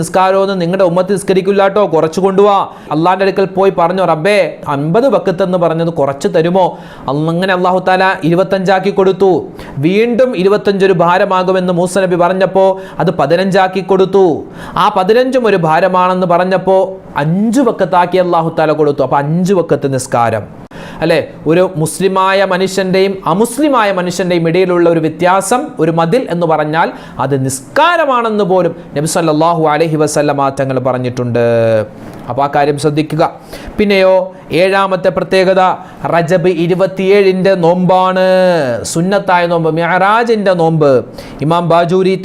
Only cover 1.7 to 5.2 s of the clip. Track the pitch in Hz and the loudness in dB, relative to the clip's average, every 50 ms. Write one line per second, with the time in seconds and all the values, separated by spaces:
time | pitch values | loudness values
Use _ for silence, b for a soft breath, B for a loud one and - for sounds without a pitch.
1.7 | 196 214 202 180 160 175 165 160 - 196 185 196 190 190 202 208 202 190 165 - | 2 0 0 0 0 0 0 0 -2 0 -2 0 2 4 4 4 4 2 0 -2
2.7 | B B B B 147 156 165 180 190 190 196 185 - 202 196 185 185 185 196 196 | B B B B -4 -2 0 0 0 2 0 0 0 0 -2 -2 0 0 0 0
3.7 | 185 180 170 165 185 190 185 165 160 156 156 202 208 202 175 147 - - - 147 | 0 0 -2 0 0 0 0 0 0 0 0 0 2 2 0 0 -4 -10 -8 -6
4.7 | 147 139 143 139 - 226 254 277 208 180 | -4 -4 -2 0 0 2 2 2 0 0